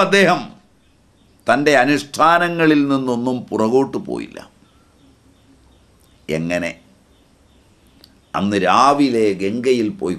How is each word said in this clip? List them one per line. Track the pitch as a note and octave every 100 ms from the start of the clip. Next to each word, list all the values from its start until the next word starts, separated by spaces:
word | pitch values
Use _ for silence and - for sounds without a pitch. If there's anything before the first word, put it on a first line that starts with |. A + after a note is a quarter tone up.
| F#3+
അദ്ദേഹം | G3 F3 F3+ - - _ _ _ _ _ _ _ _ -
തൻ്റെ | B2+ D3+ C#3
അനുഷ്ഠാനങ്ങളിൽ | C3 D3 - - D#3 F3 F3 E3+ D#3+ D3+ C#3
നിന്നൊന്നും | C3+ B2+ A#2+ B2+ B2+ -
പുറകോട്ട് | G#2+ A2 B2+ C3+ A2 -
പോയില്ല. | A#1 G#1+ - - _ _ _ _ _ _ _ _ _ _ _ _ _ _ _ _ _ - D#2
എങ്ങനെ? | E2+ F2 E2+ - _ _ _ _ _ _ _ _ _ _ _ _ - _ _ E2
അന്ന് | G2+ G2+ F2+
രാവിലെ | G#2 C3+ C#3+ C3+ A#2 G#2+ F2+
ഗംഗയിൽ | G2 A#2+ B2+ B2 A2 G2
പോയി | F2+